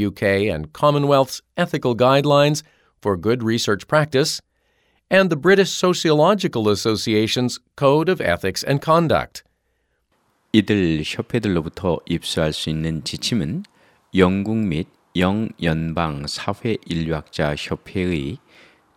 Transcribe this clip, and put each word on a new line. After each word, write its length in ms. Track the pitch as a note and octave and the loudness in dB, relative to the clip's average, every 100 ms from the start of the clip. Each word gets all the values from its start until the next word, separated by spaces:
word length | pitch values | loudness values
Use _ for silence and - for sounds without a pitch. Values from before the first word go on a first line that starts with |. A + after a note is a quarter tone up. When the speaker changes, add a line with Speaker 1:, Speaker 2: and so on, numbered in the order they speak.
Speaker 1:
U 80 | G2+ | -2
K 400 | - G#2 G2 G#2 | -2 0 0 0
and 220 | D#2 D#2 | -4 -8
Commonwealth's 680 | - D3 C#3+ C#3+ C#3 C3+ - - - | -2 2 2 2 2 2 -4 -10 -4
Ethical 400 | F3 D3+ B2+ A2+ | -4 -2 -2 2
Guidelines 680 | B2 C#3 C#3+ C#3+ D3 D3+ - _ _ _ | 4 4 4 4 4 0 -6 _ _ _
for 160 | G#2 F#2 | -2 -2
Good 280 | F#2+ B2 | 0 0
Research 420 | A2+ A#2 - G2+ - | 0 -2 0 -2 0
Practice 560 | D3+ D3+ C3 D#3 - - _ _ _ _ _ - | 0 2 0 0 -4 -12 _ _ _ _ _ 0
and 220 | F#3 F#3+ | 2 2
the 60 | D#3+ | 2
British 340 | E3+ G3 F#3+ | 4 4 4
Sociological 1000 | - F3+ F3 E3+ D3+ D#3+ G#3 F3+ A#2+ G#2+ | 0 0 2 2 4 4 2 0 0 0
Association's 920 | G2+ A2+ G#2 A#2+ G#2+ A2 C3+ B2 - _ - | 2 0 -2 0 0 0 0 -2 -4 _ 0
Code 340 | C#3 D3 E3 | 2 4 2
of 100 | F#3 | -2
Ethics 440 | - F2 F#2+ F2+ - | -2 0 -2 -4 -2
and 160 | C#3 | -2
Conduct. 600 | - D#3+ E3 F#2 B1+ - - _ _ _ _ _ _ _ _ _ _ | 2 2 4 2 -2 -10 -20 _ _ _ _ _ _ _ _ _ _
Speaker 2:
이들 520 | G#2+ G2 G#2+ F2 D#2+ D2+ | 2 2 2 2 0 -4
협회들로부터 920 | - A2+ B2 G#2+ F2 D#2 - F#2 D#2+ - | -8 -6 -4 -2 -2 -2 -4 -4 -4 -2
입수할 460 | E2+ - - D#2 | -6 -4 -2 -2
수 160 | D2+ - | -2 -6
있는 360 | D#2 D#2+ D#2+ | -4 -4 -6
지침은 580 | - - - A#2+ D#2 C#3+ - _ _ _ _ F#2 | -8 -8 -4 -2 -4 -6 -10 _ _ _ _ 2
영국 400 | F2+ F#2+ G2+ A2 | 4 2 -2 -2
및 320 | G#2+ D2+ - _ _ | -2 -4 -6 _ _
영연방 1120 | E2+ F2+ G#2 A2 - E2+ D#2+ E2 D#2+ D#2+ C#2+ C#2+ | -2 0 0 -4 -4 -2 -2 -2 -4 -4 -4 -8
사회 520 | - - G2+ A#2+ G#2+ | -8 -6 -6 -6 -6
인류학자 720 | - E2+ D#2+ D#2 - - D2+ D2 | -6 -6 -4 -6 -6 -4 -4 -4
협회의 840 | - E2 - G2 F2+ E2+ C2+ A#2+ _ - - _ _ | -6 -10 -8 -6 -2 -2 -6 -10 _ -20 -20 _ _